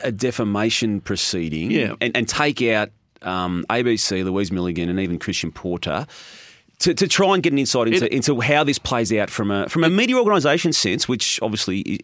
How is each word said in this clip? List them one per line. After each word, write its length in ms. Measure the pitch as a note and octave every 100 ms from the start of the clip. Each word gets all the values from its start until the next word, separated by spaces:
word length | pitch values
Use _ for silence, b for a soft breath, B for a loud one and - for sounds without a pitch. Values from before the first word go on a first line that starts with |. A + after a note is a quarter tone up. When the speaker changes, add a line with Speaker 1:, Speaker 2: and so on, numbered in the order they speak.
| C3
Speaker 1:
a 60 |
defamation 880 | G2+ B2+ B2 G#2+ G2+ A2+ - A2+ G2+
proceeding 680 | - G2 - F2+ E2 D#2 F2+
Speaker 2:
Yeah. 240 | E3 A2+ -
Speaker 1:
and, 140 | A#2+ B2
and 100 | A2
take 340 | - D3 B2+
out, 260 | A#2+ G#2+ G#2 _ _ _
um, 440 | F#2 F#2 F2+ F2 -
A 140 | A#2
B 120 | A#2+ A2
C, 260 | - F#2+
Louise 280 | F#2 F#2+ F#2+
Milligan, 380 | F#2 F2+ E2+ E2+
and 100 | F#2
even 200 | F#2 E2+
Christian 320 | - F2+ E2
Porter 560 | - F#2 F2 F2+ D#2+ D3 B B B B B B _
to, 140 | F3
to 140 | D#3+ F#3+
try 240 | - G3
and 100 | F#3+
get 80 | E3+
an 80 | C#3
insight 300 | C3+ B2+ A2+
into, 160 | - A2+
Speaker 2:
It 80 |
Speaker 1:
into 260 | C3 C3 B2
how 240 | A2+ D3
this 160 | D3 C3+
plays 320 | - A#2+ A2
out 160 | G#2+ G2
from 220 | - G#2
a, 160 | G2+ -
from 160 | E3+
a 60 | E3
media 260 | F#3+ B3 B3+
organisation 540 | G#3 G3 C#3+ E3 E3+
sense, 360 | - G2+ F2+ -
which 280 | B2 - -
obviously 420 | G#2+ G#2+ - F#2+ -
i-, 120 | G#2